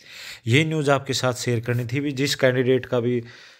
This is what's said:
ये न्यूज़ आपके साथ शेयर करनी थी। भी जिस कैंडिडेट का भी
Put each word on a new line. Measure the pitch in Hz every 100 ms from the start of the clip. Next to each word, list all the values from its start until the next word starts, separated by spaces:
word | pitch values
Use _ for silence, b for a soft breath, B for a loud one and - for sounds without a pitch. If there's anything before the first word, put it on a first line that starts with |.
| B B B B 117
ये | 127
न्यूज़ | 160 160 139
आपके | 139 139
साथ | 127 127
शेयर | 120 - 120
करनी | 120 120
थी। | 120 127
भी | 143
जिस | 131 139
कैंडिडेट | - 131 127 127 131 127
का | 127
भी | 117 123 117 B B